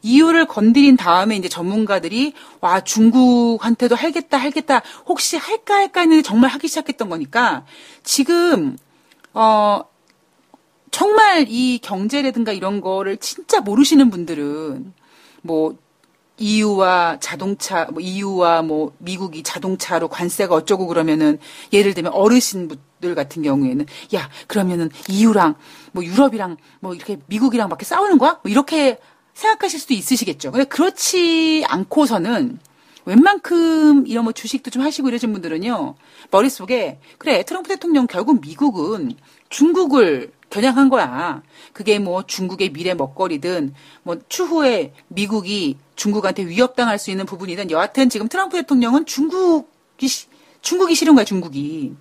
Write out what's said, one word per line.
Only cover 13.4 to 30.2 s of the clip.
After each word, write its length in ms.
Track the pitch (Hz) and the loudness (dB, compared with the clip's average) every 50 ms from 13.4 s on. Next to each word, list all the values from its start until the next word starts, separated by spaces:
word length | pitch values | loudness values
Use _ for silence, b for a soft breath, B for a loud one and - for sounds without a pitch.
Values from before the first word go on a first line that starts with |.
| 370 _ - 415 | -4 _ 0 0
모르시는 500 | 226 202 202 214 285 269 320 285 277 240 | 0 0 2 2 4 4 6 6 6 6
분들은 840 | 196 175 175 160 170 147 147 143 147 151 156 156 135 131 - 190 185 b b b b b b b b b b | 4 -2 -8 -8 -6 -6 -6 -6 -6 -6 -8 -10 -10 -10 -12 -16 -18 b b b b b b b b b b
뭐, 340 | 165 165 156 156 156 - - _ _ _ _ _ _ _ _ _ _ _ | -4 -2 0 0 -2 -4 -8 _ _ _ _ _ _ _ _ _ _ _
이유와 840 | _ 220 208 214 214 214 214 202 190 190 185 185 180 175 170 160 139 | _ -4 0 0 2 2 0 2 2 2 2 4 2 2 0 -2 -4
자동차, 640 | - - - 147 185 196 202 - - - 196 170 160 - 147 | -8 -12 -10 -8 -6 -6 -6 -6 -8 -4 -2 -4 -4 -4 -6
뭐, 80 | 160 | -10
이유와 600 | 170 185 185 196 202 196 196 185 180 170 170 165 165 | -8 -8 -8 -6 -6 -6 -2 0 2 2 2 2 0
뭐, 300 | 160 151 151 156 143 _ _ | -2 -4 -4 -4 -6 _ _
미국이 440 | - 175 185 175 190 185 156 160 156 | -12 -12 -10 -8 -8 -10 -10 -10 -12
자동차로 680 | - - 175 143 190 190 185 - - 185 165 165 160 | -10 -8 -4 -4 -4 -4 -4 -6 -2 -2 -2 -2 -2
관세가 440 | - - 175 175 - - - 175 175 | -6 -4 -6 -6 -2 -2 0 2 2
어쩌고 320 | 160 156 - 202 185 185 | 0 2 0 -2 -2 0
그러면은, 520 | 175 170 165 160 160 156 156 156 151 147 151 B B B B B B - | -2 0 0 2 2 2 2 4 2 2 0 B B B B B B 2
예를 220 | 202 185 196 190 | 4 4 4 2
들면 180 | 175 160 175 - | -2 -4 -4 0
어르신분들 1000 | - 196 214 240 254 240 - - 190 180 160 156 139 _ _ _ _ - 175 175 | 2 4 6 6 4 2 2 -6 -8 -8 -10 -12 -16 _ _ _ _ -8 -6 -4
같은 280 | 156 143 139 - 165 156 | -4 -6 -6 -6 -6 -2
경우에는 440 | 147 139 139 139 131 127 135 147 147 B B B B - | 0 0 0 0 0 -2 -2 -6 -6 B B B B -6
"야, 140 | 196 143 139 B B B B | -6 -6 -8 B B B B
그러면은 420 | - 214 196 180 180 170 165 156 B B B - | -4 -2 -2 -2 -2 -2 -4 -6 B B B -6
이유랑 460 | 190 196 220 226 214 208 175 160 151 B B B B B B B B | -2 2 4 4 4 4 2 2 0 B B B B B B B B
뭐, 100 | 180 175 | -10 -10
유럽이랑 540 | 170 180 220 277 269 214 226 202 180 170 147 b b b b | -4 0 2 2 2 2 -2 -8 -8 -10 -14 b b b b
뭐, 140 | - 185 180 | -12 -12 -12
이렇게 240 | 170 - - 208 156 - | -12 -10 -12 -12 -12 -10
미국이랑 420 | _ 196 214 226 269 214 240 214 190 | _ -4 0 0 0 0 0 -4 -4
막 60 | 165 | -6
이렇게 100 | - 202 | -10 -8
싸우는 340 | - - - 392 415 381 277 | -6 -2 -2 0 4 4 4
거야?" 220 | 247 302 330 - _ | 4 4 0 0 _
뭐, 80 | - | 0
이렇게 480 | 208 254 285 - 320 320 294 269 240 - b b b b b b b | 0 0 0 2 0 0 0 0 0 -2 b b b b b b b
생각하실 440 | - - 427 440 440 - 381 - 311 | -4 0 0 0 0 0 -6 -6 -6
수도 160 | - - 269 | -4 -4 -4
있으시겠죠. 560 | 202 180 - 262 233 | -4 -2 -2 -2 -2